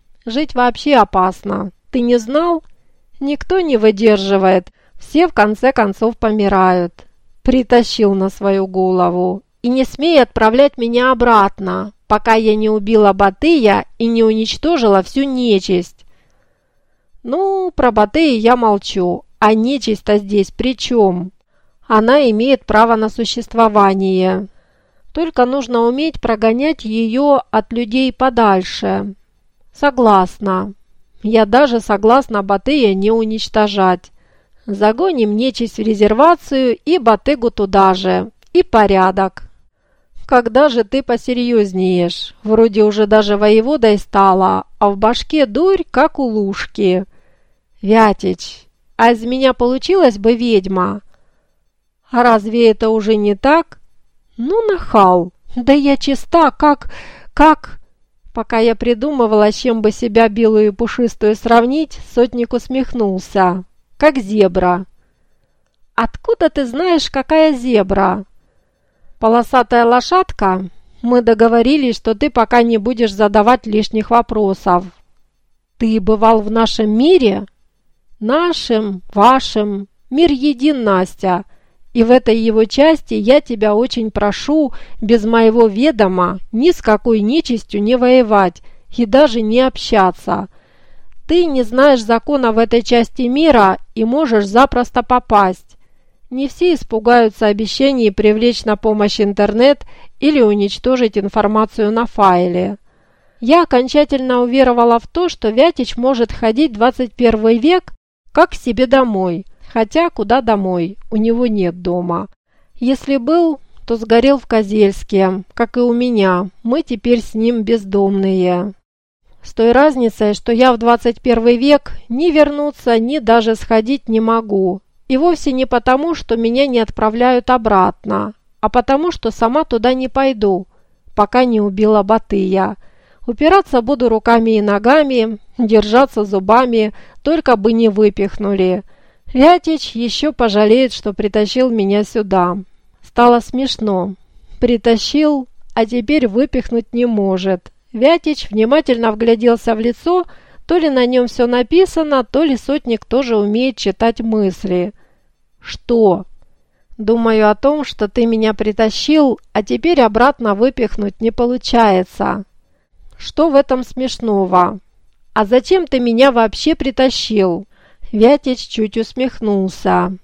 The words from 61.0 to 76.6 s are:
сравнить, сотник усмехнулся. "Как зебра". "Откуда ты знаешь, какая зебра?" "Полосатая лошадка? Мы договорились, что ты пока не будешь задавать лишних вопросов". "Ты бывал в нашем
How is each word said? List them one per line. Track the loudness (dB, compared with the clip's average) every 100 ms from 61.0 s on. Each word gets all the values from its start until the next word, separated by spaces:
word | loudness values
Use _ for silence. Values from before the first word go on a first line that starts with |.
| -4 -2 -2 -2
сравнить, | 2 2 2 -2 -4 -10 -6
сотник | -2 -2 -2 -4
усмехнулся. | -6 -6 -6 -4 -4 -4 -4 -4 0 0 -2 -8 _ _ -2
"Как | 0 0
зебра". | -2 0 2 2 0 -2 -6 _ _ _ _ _ _ _ _ _ _ -6
"Откуда | -4 -6 -6 -2 -2
ты | -2 -6
знаешь, | -4 0 0 -2
какая | -6 0 2 2
зебра?" | 0 0 0 0 0 0 -2 -8 _ _ _ _ _ _ _ -20 -4
"Полосатая | 0 0 0 0 2 2 2
лошадка? | 2 2 0 0 -2 -2 -2 -6 -14 -20 -10
Мы | 0 2
договорились, | 2 2 2 2 2 0 -2 -4
что | -6
ты | -4 -2
пока | -2 0 2
не | 2 0
будешь | -2 -2 -2
задавать | 0 2 2 2 2 0
лишних | -4 -2 -4 0
вопросов". | 0 0 -2 -2 -2 0 0 -2 -14 _ _ _ _ _ _ _ -6
"Ты | -2 0
бывал | 0 2 2 2
в | 0
нашем | 0